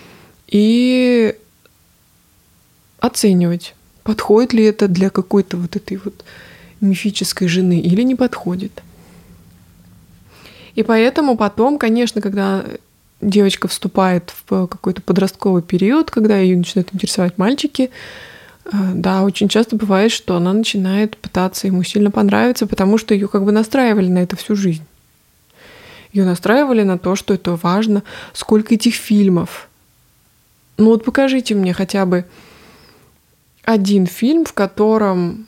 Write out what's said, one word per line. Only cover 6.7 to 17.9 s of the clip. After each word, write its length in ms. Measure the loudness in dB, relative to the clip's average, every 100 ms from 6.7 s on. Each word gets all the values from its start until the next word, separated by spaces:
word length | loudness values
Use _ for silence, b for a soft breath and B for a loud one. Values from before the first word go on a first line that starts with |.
| B
мифической 640 | 0 0 -2 -4 -6 -2 0
жены 320 | 0 2 2
или 220 | 2 2
не 140 | 2 0
подходит. 680 | -2 -2 -8 -6 -8 -14 -20 b b b b b -20 -20 _ -20 -20 -20 _ -20 -20 B B B B -6
И 80 |
поэтому 540 | 0 2 2 2 0 0
потом, 400 | -2 0 0 0
конечно, 420 | 0 0 -2 -4
когда 440 | -4 -2 -2 -4 -6 -14 _ _ _ -8
девочка 480 | 0 2 2 2 -6
вступает 640 | -6 -4 0 2 0 -4 -14 -4
в 180 | -2 -2
какой-то 340 | -4 -6 -6
подростковый 600 | -2 0 0 -2 0 0
период, 500 | 0 0 2 2 0
когда 260 | 0 2 4
её 200 | 2 2
начинают 360 | 0 -2 -4
интересовать 440 | -4 -4 -2 -2 0
мальчики, 520 | -2 0 -4 -2 -4